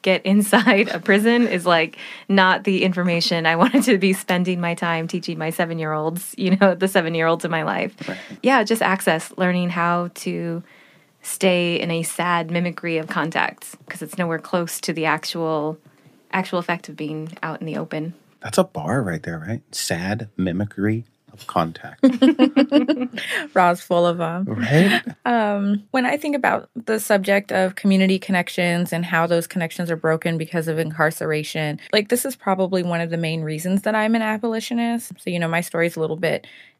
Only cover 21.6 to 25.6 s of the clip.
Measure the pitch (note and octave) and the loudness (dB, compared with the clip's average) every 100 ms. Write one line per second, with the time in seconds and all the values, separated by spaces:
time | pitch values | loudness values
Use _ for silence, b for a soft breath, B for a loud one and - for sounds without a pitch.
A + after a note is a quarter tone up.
21.6 | E2 E2 - - C4 B3 C#4 D#4 D4+ - | -2 -4 -16 2 2 6 4 6 4 4
22.6 | D4 D4 - C#4+ B3 A3 - - D4+ G3+ | 4 4 2 -2 -2 -8 -6 -6 -2 2
23.6 | F3 F3 - F3 F3 F3 E3 E3+ F#3+ G#2+ | 4 2 0 2 2 2 -2 -4 -4 -2
24.6 | A2+ D3 G3 A3+ A#3+ - B3 A#3+ G#3+ G3+ | 2 6 6 4 -2 -6 0 2 2 0